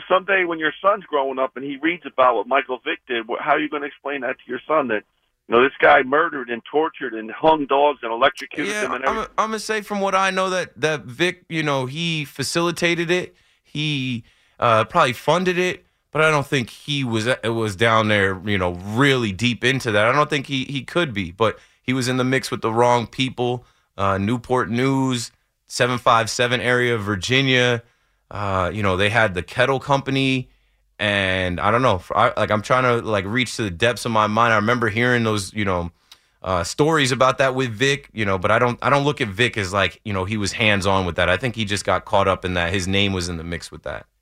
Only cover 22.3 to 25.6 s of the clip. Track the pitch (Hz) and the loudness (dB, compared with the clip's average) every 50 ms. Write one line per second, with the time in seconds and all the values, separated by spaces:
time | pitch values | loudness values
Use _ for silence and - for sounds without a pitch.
22.3 | 135 131 - - 127 107 - 113 110 117 120 120 123 120 113 - - - 131 127 | 0 0 -2 -4 -4 -4 -2 0 2 4 4 4 4 2 0 -2 -4 -4 -4 -4
23.3 | - - 123 120 123 120 - _ _ _ _ _ _ 95 98 98 98 98 98 104 | -2 -2 -2 -2 -2 -4 -8 _ _ _ _ _ _ -2 0 0 0 0 0 0
24.3 | 123 120 - - 127 127 104 82 113 120 131 135 135 135 131 131 127 120 113 - | -2 -2 -2 0 0 0 0 0 -2 0 0 0 0 0 0 0 -2 -4 -6 -10
25.3 | - _ _ _ _ _ | -14 _ _ _ _ _